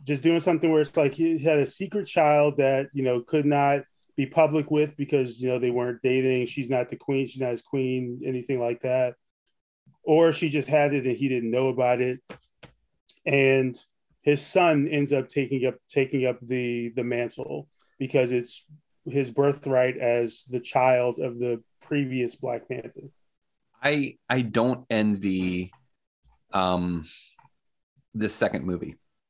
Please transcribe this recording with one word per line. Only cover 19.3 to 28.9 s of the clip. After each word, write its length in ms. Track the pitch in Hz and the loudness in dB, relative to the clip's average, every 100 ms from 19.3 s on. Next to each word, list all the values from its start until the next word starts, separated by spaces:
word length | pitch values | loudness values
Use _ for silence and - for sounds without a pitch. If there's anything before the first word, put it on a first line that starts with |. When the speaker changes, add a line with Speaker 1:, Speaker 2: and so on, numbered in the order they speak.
Speaker 1:
birthright 640 | 127 143 143 139 127 127 131 | 2 2 0 0 2 2 0
as 480 | 120 120 117 - | 0 0 -2 -6
the 160 | - 123 | -8 -8
child 580 | - 131 127 123 123 117 | -2 2 4 4 2 -2
of 220 | 131 120 | -6 -4
the 200 | 120 117 - _ | -4 -4 -8 _
previous 560 | - 147 135 131 120 - | -4 -2 -2 -2 -4 -6
Black 320 | 127 120 - | -8 -8 -8
Panther. 420 | 123 - - 143 - _ _ _ _ _ _ | -10 -12 -16 -20 -20 _ _ _ _ _ _
Speaker 2:
I, 360 | 143 147 135 - - | -2 0 -2 -8 -2
I 120 | 127 | -2
don't 440 | 117 113 123 123 - | 0 2 2 0 -2
envy, 840 | 113 107 98 98 92 92 90 92 - _ _ _ _ _ _ _ | 0 2 0 0 -2 -2 -4 -6 -14 _ _ _ _ _ _ _
um, 560 | 98 92 90 90 85 80 - - _ _ _ _ _ _ _ _ | -2 0 0 -2 -4 -8 -18 -20 _ _ _ _ _ _ _ _
this 200 | 110 104 | -6 -6
second 300 | - 101 87 | -2 -2 -2
movie. 320 | 90 87 - | -4 -6 -8